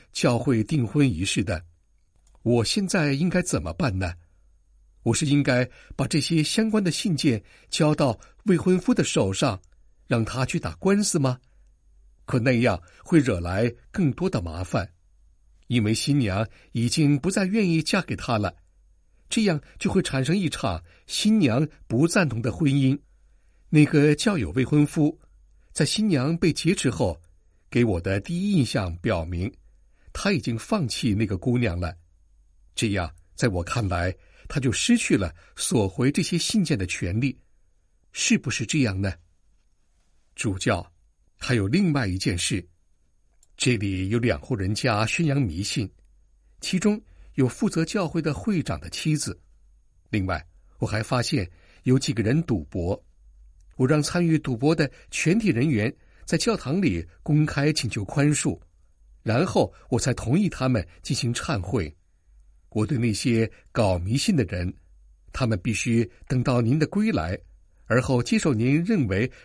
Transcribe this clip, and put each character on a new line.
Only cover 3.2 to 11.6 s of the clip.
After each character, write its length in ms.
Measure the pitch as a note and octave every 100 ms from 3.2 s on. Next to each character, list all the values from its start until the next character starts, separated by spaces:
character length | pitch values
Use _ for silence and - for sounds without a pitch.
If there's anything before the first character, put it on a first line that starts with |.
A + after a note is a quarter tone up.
| E3+
该 140 | F3+
怎 180 | F3 C3
么 120 | D#2+
办 260 | - C3+ F#2+
呢？” 160 | F2+ F2 - _ _ _ _ _ _ _ -
我 80 |
是 100 | A2+
应 160 | D3+ C#3+
该 240 | C#3 B2 B2 - -
把 100 | -
这 160 | - E3
些 220 | - E3
相 260 | D3+ - A3
关 140 | G#3+
的 80 | F#3+
信 260 | D#3 A3 D3+
件 240 | D#3 A2 - - -
交 240 | - D3+
到 240 | D3+ C#3+ G#2+ - - -
未 100 | F3
婚 200 | - F3+
夫 160 | -
的 120 | -
手 280 | C#3+ - G2+
上， 280 | F#2 C#3 F#2+ - _ - _ -
让 160 | A#2+
他 200 | A2 B2
去 140 | B2+ F3
打 160 | - -
官 260 | F#3+ G3+
司 140 | G#3 E3+
吗？ 220 | C3+ B2 _ _